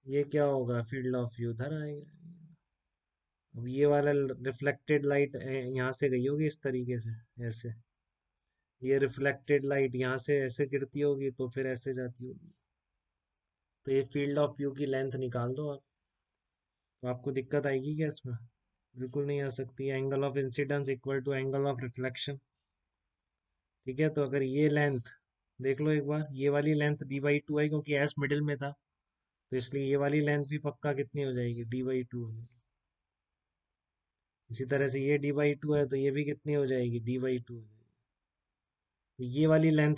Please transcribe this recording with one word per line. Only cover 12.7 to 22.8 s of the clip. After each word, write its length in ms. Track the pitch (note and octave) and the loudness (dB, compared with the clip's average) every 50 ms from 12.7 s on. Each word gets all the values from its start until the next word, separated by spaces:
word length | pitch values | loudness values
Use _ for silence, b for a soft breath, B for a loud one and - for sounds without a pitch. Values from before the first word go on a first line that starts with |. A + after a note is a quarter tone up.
| _ _ _ _ _ _ _ _ _ _ _ _ _ _ _ _ _ _ _ _ _ _ - | _ _ _ _ _ _ _ _ _ _ _ _ _ _ _ _ _ _ _ _ _ _ -2
तो 60 | C#3 | 0
ये 100 | C3+ C3+ C3+ | 2 2 0
field 340 | C3+ - D3 C#3+ C#3+ C#3+ D3 | 0 -2 -2 0 0 2 2
of 160 | D3 D3 - | 0 0 0
view 200 | - C#3+ C#3 C3+ C#3+ | -2 -4 -4 -4 -2
की 80 | D3 | -2
length 280 | C3+ C3 C3 C3+ C3+ B2 C3 | -2 0 -2 -2 -2 -4 -4
निकाल 360 | C3 B2 A#2+ B2 A#2+ B2 B2+ | -4 -4 -2 -2 -2 -2 -4
दो 140 | C#3+ D3+ D3 | -4 -6 -6
आप। 100 | C#3+ C#3 - _ _ _ _ _ _ _ _ _ _ _ _ _ _ _ _ _ _ _ _ _ _ _ | -8 -10 -14 _ _ _ _ _ _ _ _ _ _ _ _ _ _ _ _ _ _ _ _ _ _ _
तो 60 | B2+ B2 | -6 -6
आपको 240 | B2 B2 - C#3+ | -6 -6 -6 -4
दिक्कत 340 | C3 C3+ B2+ - D3 C#3+ C#3 | -4 -4 -4 -2 -2 0 0
आएगी 280 | C#3 C3+ C3 C3 D3 D3+ | 0 0 -2 -2 -2 -2
क्या 100 | D3+ D#3+ D3 | -2 -2 -4
इसमें? 260 | D3 - - B2+ A#2 A2+ - - _ _ _ _ _ _ _ _ - | -4 -6 -8 -10 -10 -10 -12 -16 _ _ _ _ _ _ _ _ -12
बिल्कुल 320 | B2 B2+ B2+ B2 C#3+ C#3+ | -10 -10 -6 -4 -4 -2
नहीं 140 | C#3+ C#3+ C#3+ | -2 -2 -2
आ 60 | C#3 C#3 | -2 -4
सकती। 400 | - - C3 B2 - - C3+ C#3 C3+ | -6 -6 -8 -8 -8 -6 -4 -4 -2
Angle 300 | C3 C3+ C#3 C#3 C3+ C#3 | -2 -2 0 0 0 0
of 120 | C#3 B2+ C#3+ | 0 0 -2
incidence 520 | C3+ C3 A#2+ - C#3 C3+ C#3+ C#3+ C#3 C3+ | -2 -2 -2 -2 -2 0 -2 -2 -2 -2
equal 300 | C3+ B2 - C3+ C3+ C#3 | -4 -4 -4 -4 -4 -2
to 120 | B2+ C#3 C#3 | -2 -2 -2
angle 320 | C3 C3 C3+ C3+ C#3 C#3 | -2 -2 -2 0 0 0
of 140 | C#3 C3 A#2+ | 0 -2 -2
reflection, 580 | B2+ A#2+ - B2 B2+ C3 B2 - - C#3+ C#3 C3+ _ _ _ _ _ _ _ _ | -6 -8 -6 -4 -6 -6 -6 -6 -8 -8 -8 -10 _ _ _ _ _ _ _ _